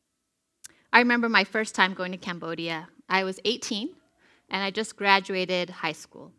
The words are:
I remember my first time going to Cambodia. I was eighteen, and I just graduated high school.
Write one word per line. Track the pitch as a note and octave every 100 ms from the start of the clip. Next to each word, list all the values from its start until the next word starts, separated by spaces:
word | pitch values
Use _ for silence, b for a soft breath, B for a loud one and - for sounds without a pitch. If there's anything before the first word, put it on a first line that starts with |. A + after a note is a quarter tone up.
| _ _ _ _ _ _ - b b
I | A#3
remember | A#3+ A#3+ A#3
my | G#3
first | G3+ A3 G#3+ -
time | F#3+
going | F#3 F3+
to | F#3+
Cambodia. | F#3+ F3 E3 E3 E3 D#3+ E3+ - -
I | F#3+
was | F#3+ F#3 G#3
eighteen, | A#3+ - G3+ C#4+ - _ _ b b b
and | F#3+
I | G3
just | G3 A3 -
graduated | G3+ G3 F#3+ F#3+ F3+ F3+ F3+
high | - E3
school. | D#3 - - C#3+